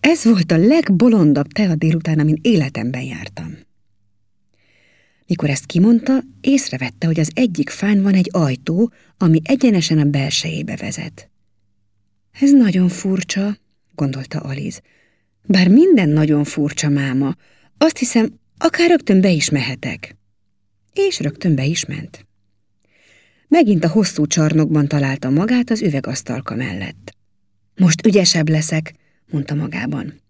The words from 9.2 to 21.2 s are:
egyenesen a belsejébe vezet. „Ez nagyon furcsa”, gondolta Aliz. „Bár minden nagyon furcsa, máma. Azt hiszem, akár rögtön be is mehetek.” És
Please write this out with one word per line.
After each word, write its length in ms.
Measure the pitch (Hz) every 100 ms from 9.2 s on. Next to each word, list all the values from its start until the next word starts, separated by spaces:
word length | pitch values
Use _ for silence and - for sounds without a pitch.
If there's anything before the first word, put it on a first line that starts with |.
| 180 160
egyenesen 540 | 160 262 262 196 156 156
a 60 |
belsejébe 720 | 147 143 139 - 160 160 160 -
vezet. 540 | 101 - 160 - - _ _ _ _ _ _ _ _ _ _ -
„Ez 120 | 277
nagyon 360 | 277 220 185 180
furcsa”, 680 | 180 196 190 185 - 202 208 _ _ _
gondolta 440 | - 143 131 131 151
Aliz. 420 | 147 135 - - _ _ _ _ _ _ -
„Bár 220 | 190 180
minden 400 | 220 370 294 170
nagyon 360 | 151 151 147
furcsa, 440 | 147 - 147 - 151
máma. 460 | 143 139 131 139 - _ _ _ _
Azt 200 | 320 -
hiszem, 300 | 240 240 220 - _ _
akár 300 | 330 - 339
rögtön 320 | 349 - 190
be 100 | 190
is 200 | 165 -
mehetek.” 680 | 147 123 127 123 - - - _ _ _ _ _ _ _
És 280 | - 392 349